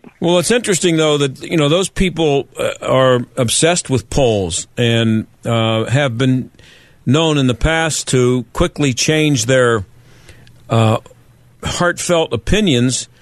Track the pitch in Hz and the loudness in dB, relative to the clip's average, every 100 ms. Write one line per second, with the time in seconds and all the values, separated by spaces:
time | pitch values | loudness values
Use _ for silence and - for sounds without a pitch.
0 | - _ 170 175 - 240 208 185 180 160 | -20 _ 0 0 2 -2 0 0 0 2
1 | 156 147 139 131 - 170 143 170 185 - | 2 2 -2 -4 -4 0 0 0 -2 -2
2 | 185 156 160 139 - - 113 - - 131 | -2 0 0 0 -2 -6 -6 -4 0 2
3 | 131 123 - - 120 - 160 175 - 127 | 4 2 -2 -4 -2 0 0 0 -2 -4
4 | - - 127 107 90 82 - - 120 117 | -2 0 2 2 -2 -6 -8 -2 0 2
5 | 113 110 - _ 123 117 113 113 110 127 | 0 -2 -4 _ -4 -2 0 -2 0 0
6 | 143 113 131 127 - - - - - _ | 0 0 0 0 -4 -16 -20 -20 -20 _
7 | - 143 165 147 131 120 151 160 160 - | -2 0 2 0 0 0 0 0 -2 -4
8 | - 131 123 127 120 - 175 - 143 120 | -2 0 2 0 -4 -4 -4 -2 -4 -2
9 | - 156 151 135 117 131 123 113 92 - | 0 0 0 0 0 2 2 0 -4 -16
10 | - - - - - - - 117 110 113 | -20 -20 -20 -20 -20 -20 -2 0 2 0
11 | - - _ _ _ _ - - 175 170 | -4 -20 _ _ _ _ -8 -2 -2 -2
12 | - 170 156 113 - 196 208 123 127 120 | -2 0 0 -4 0 0 2 2 0 -2
13 | - _ | -10 _